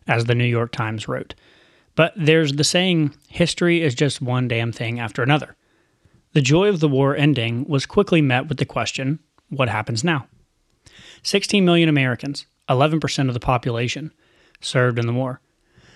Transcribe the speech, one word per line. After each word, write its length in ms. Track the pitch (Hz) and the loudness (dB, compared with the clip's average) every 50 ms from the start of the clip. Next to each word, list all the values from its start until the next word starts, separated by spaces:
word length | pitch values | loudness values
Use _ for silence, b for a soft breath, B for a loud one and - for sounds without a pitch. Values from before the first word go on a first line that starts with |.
| B | B
as 200 | - 123 113 117 | -2 0 0 2
the 80 | 117 120 | 2 0
New 100 | 120 123 | 2 2
York 280 | 120 120 117 117 113 - | 0 0 0 -2 -2 -4
Times 360 | - 113 110 110 107 - - | -4 -4 -4 -4 -6 -6 -6
wrote. 260 | 127 127 - - - b b b b b b b b b b b b | -8 -8 -8 -12 -16 b b b b b b b b b b b b
But 180 | - 160 175 - | 0 0 2 0
there's 380 | 214 156 147 160 165 160 143 139 | 0 2 4 4 4 4 2 0
the 120 | 143 151 | 0 0
saying, 500 | - - 175 185 185 175 160 156 139 - _ _ _ | 0 0 2 2 2 2 2 2 0 -2 _ _ _
"History 500 | - - 175 160 - - 180 175 170 170 | -2 0 0 0 0 0 0 0 2 2
is 140 | 165 143 120 | 0 0 0
just 260 | - 156 139 - - | 0 0 -2 -2 -2
one 280 | 131 123 123 127 127 120 | -4 -4 -2 -2 -2 -2
damn 220 | 117 117 117 117 | -2 -2 -2 -4
thing 300 | 113 - 120 113 120 120 | -6 -6 -6 -6 -6 -6
after 220 | 117 107 - - 120 | -8 -6 -4 -2 2
another." 340 | 131 147 151 - - - _ _ _ _ _ _ _ _ _ _ _ _ _ _ _ - | 2 2 2 0 -4 -14 _ _ _ _ _ _ _ _ _ _ _ _ _ _ _ 0
The 80 | 160 131 | 0 2
joy 260 | 123 147 175 196 208 | 4 4 4 4 2
of 120 | 202 156 | 2 2
the 100 | 160 151 | 0 0
war 260 | 135 131 139 135 143 | 2 2 2 2 2
ending 500 | - 143 151 143 120 113 117 117 117 143 | 2 2 2 2 0 -2 -2 -4 -6 -4
was 200 | - 147 135 - | -4 -4 -4 -4
quickly 340 | - - 208 202 - 180 165 | -2 -2 -2 0 2 2 2
met 280 | 147 135 123 127 135 160 | 2 2 0 0 -2 -4
with 100 | 143 131 | -6 -6
the 80 | 139 | -6
question, 520 | - - 127 113 - - - 135 131 156 160 - _ _ _ _ _ - | -4 -4 -4 -6 -4 -6 -4 -4 -4 -4 -4 -8 _ _ _ _ _ -4
what 160 | 135 131 113 | -2 -2 -2
happens 340 | 104 107 110 - 117 110 135 | -2 -4 -4 -4 -4 -2 -2
now. 240 | 175 160 139 - - _ _ _ _ _ _ _ _ _ B B B B B B B B B B | -2 -2 -2 -4 -8 _ _ _ _ _ _ _ _ _ B B B B B B B B B B
Sixteen 420 | - - 202 - - - 202 185 | -2 -2 -2 0 0 2 2 4
million 240 | 175 170 170 165 160 | 4 4 4 4 4
Americans, 580 | 151 143 131 127 120 - - 143 143 - - _ _ _ _ - | 4 2 2 0 -2 -4 -6 -8 -10 -10 -12 _ _ _ _ 0
eleven 300 | 135 127 143 156 160 156 | 2 4 4 4 2 0
percent 300 | 143 135 - - 139 131 | 0 -2 0 0 0 0
of 60 | 120 | -2
the 60 | 120 | -2
population, 720 | - - 127 123 - 131 117 113 123 120 - 139 147 160 b b b b b b b b b b | -2 0 0 0 0 -2 -2 -2 -2 -4 -4 -6 -10 -12 b b b b b b b b b b
served 380 | - - - 135 123 123 120 120 | -10 -2 0 2 2 2 2 0
in 80 | 117 | -2
the 60 | 117 120 | -2 -2
war. 280 | 123 131 127 131 - b b b b b b b b b b b | -2 -4 -4 -6 -10 b b b b b b b b b b b